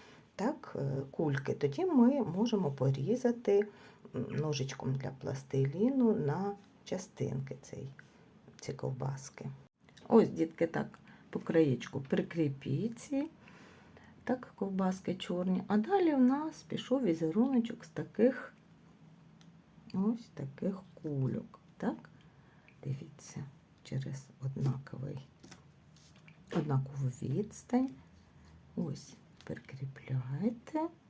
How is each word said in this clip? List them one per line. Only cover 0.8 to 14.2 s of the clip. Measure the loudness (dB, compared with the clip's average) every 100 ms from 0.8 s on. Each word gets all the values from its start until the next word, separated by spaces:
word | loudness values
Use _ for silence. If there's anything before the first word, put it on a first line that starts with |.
| -4 -4 -6
кульки, | -2 0 0 0
тоді | 0 0 2
ми | 4 8 8 6
можемо | 0 0 2 2 0
порізати, | 2 0 2 0 2 2 0 4 4 4 -6 -20 -20 -10
м, | -6 -4
ножичком | -2 -2 -2 -4 -4 -2
для | -2 -4
пластиліну | -6 -6 -6 -2 0 0 2 2 4 4
на | 4 2 0 -2 -4 -14 -20
частинки | -8 -6 -6 -6 -4 -4 -6 -10
цей, | -12 -12 -10 -14 -20 -20 -20 -20 -20 -12
ці | -10
ковбаски. | -6 -6 -4 -4 -6 -12 -12 -12 -12 -20 _ -20 -18 6
Ось, | 6 6
дітки, | 2 -2 0 -2
так, | 0 -4 -8 -20 -20 -10
по | -8
краєчку | 2 6 6 4 -2 -8
прикріпіть | 0 0 0 0 0 0 -2 -2 -2 -6
ці, | -4 -2 -2 -8 -20 -20 -20 -20 -20 -20 -20 -12